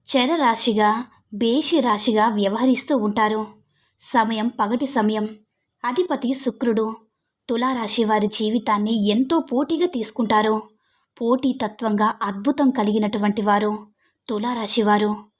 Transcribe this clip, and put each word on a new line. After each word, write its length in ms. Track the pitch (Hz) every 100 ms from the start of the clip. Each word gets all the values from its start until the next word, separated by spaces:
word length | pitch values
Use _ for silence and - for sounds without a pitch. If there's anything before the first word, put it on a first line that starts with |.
| - 269
చర 180 | 254
రాశిగా, 720 | 330 254 220 - 214 214 220 254 _ _
బేషి 460 | 208 226 262 311 339
రాశిగా 480 | 247 208 247 214 220
వ్యవహరిస్తూ 680 | 208 196 220 262 254 - 277
ఉంటారు. 500 | 208 214 214 220 214 - _ _ _ _
సమయం 480 | - 247 220 220 226
పగటి 380 | - 208 240 269
సమయం. 420 | 269 214 214 214 214 _ _ _ _
అధిపతి 500 | 240 254 359 285 240
శుక్రుడు. 640 | 262 247 - 233 214 220 226 _ _ _ _ -
తులారాశి 560 | 233 254 254 214 -
వారి 220 | 220 214 208
జీవితాన్ని 840 | - 214 233 220 208 214 226 202
ఎంతో 300 | 208 262 330
పోటీగా 480 | - 247 285 320 359
తీసుకుంటారు. 760 | 254 214 - 220 214 214 214 - _ _ _ _ -
పోటీతత్వంగా 920 | 233 254 269 247 214 214 226 208 214 220
అద్భుతం 480 | 202 196 214 294 269
కలిగినటువంటి 720 | 254 208 214 208 214 208 208
వారు 360 | 208 208 214 214 - _ _ _ -
తులారాశివారు. 880 | 214 240 240 208 - 208 208 208 208 -